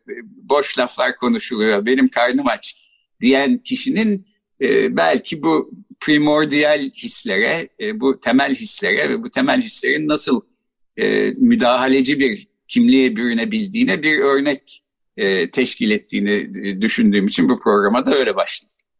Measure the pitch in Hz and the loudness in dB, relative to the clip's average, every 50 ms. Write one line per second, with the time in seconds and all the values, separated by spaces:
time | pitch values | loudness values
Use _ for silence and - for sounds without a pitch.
0 | _ - 104 120 113 104 - - - - 135 147 139 - - 127 123 123 - - | _ -16 -16 -16 -16 -20 -20 -10 -4 0 0 0 0 0 -2 -4 -4 -4 -2 -2
1 | 127 127 127 - 123 120 117 107 - - 123 107 107 110 104 101 104 123 131 135 | -2 -2 -2 -2 -2 -2 -2 -2 -4 -6 -2 0 0 2 2 2 2 2 2 4
2 | 131 131 - 120 120 123 123 139 139 127 - - - - - _ _ _ _ _ | 2 2 2 2 0 2 0 0 0 0 -2 -4 -6 -14 -18 _ _ _ _ _
3 | _ _ _ - - 127 135 135 143 131 123 - - - 127 - - 131 - 202 | _ _ _ -2 2 2 4 4 4 2 0 -2 -2 -6 -6 -6 -4 -2 -2 0
4 | 226 214 202 190 - _ _ _ _ _ _ - - 117 110 110 113 113 - 131 | 0 0 0 -2 -6 _ _ _ _ _ _ -4 -2 0 2 2 0 0 0 0
5 | 135 - - - - - 175 151 143 165 156 151 - - - - - - - - | 2 2 0 0 -2 -6 -8 -4 0 0 0 0 -2 -4 -10 -20 -20 -20 -18 -8
6 | - 156 151 147 151 151 151 151 156 147 139 147 147 147 151 147 139 135 - - | -2 0 2 2 4 4 2 2 2 0 0 2 2 2 2 0 -2 -6 -10 -10
7 | - 226 - - - 226 190 196 214 - 156 165 160 - _ - 110 107 107 107 | -10 -8 -8 -6 -4 -4 -2 0 0 0 -2 -4 -6 -10 _ -10 -8 -8 -4 -2
8 | 127 135 123 - - 117 120 135 139 139 135 117 110 104 - - 98 92 101 131 | 0 0 0 0 0 0 2 2 2 2 -2 -4 -6 -8 -6 -4 -2 -2 0 0
9 | 151 143 120 113 113 - - 131 131 139 131 131 117 107 - - - - 139 151 | -2 -2 -4 -6 -6 -6 -4 -2 0 0 0 0 -2 -4 -6 -6 -4 -2 -2 -2
10 | 156 151 151 151 - 147 127 110 - _ _ _ _ _ _ _ _ _ - 110 | -2 -2 -2 -2 0 -2 -2 -2 -4 _ _ _ _ _ _ _ _ _ -6 -4
11 | 113 107 107 104 104 104 - - 123 117 120 110 123 120 127 123 131 131 131 139 | -2 0 0 0 0 -2 0 2 4 4 4 4 4 2 2 2 2 2 2 2
12 | 131 131 147 135 139 123 104 98 - _ _ _ _ - - 123 117 120 131 135 | 2 2 0 0 0 0 -2 -4 -12 _ _ _ _ -2 2 4 4 6 6 4
13 | 131 127 110 110 123 120 117 113 113 110 107 110 101 95 98 - 180 277 285 160 | 4 2 0 -2 -2 -2 -2 -2 -2 -2 -4 -4 -4 -4 -2 -2 0 0 0 0
14 | 147 156 151 143 135 139 139 139 139 147 139 - _ - - - _ _ _ _ | 0 0 0 2 2 2 2 2 0 0 -2 -4 _ -18 -20 -20 _ _ _ _
15 | _ _ - 107 107 98 95 92 85 - - 127 123 117 - - 117 104 107 101 | _ _ -6 -2 -2 0 0 0 -2 -2 -2 -2 -2 -2 -2 -4 -2 -2 -2 -2
16 | - - - 101 101 101 104 101 73 - 98 - - 101 98 92 110 110 - - | -4 -6 -6 -4 -2 0 -2 -2 -4 -6 -10 -10 -8 -8 -6 -2 -2 -2 0 2
17 | 113 104 101 101 95 101 - - 87 - 123 - - 113 101 104 101 101 113 127 | 2 2 2 2 0 0 0 0 0 0 0 0 0 0 2 2 2 2 2 0
18 | 135 - 147 139 127 107 95 92 82 - - - _ _ - _ _ _ _ _ | 0 0 0 2 2 0 0 -2 -4 -4 -6 -14 _ _ -20 _ _ _ _ _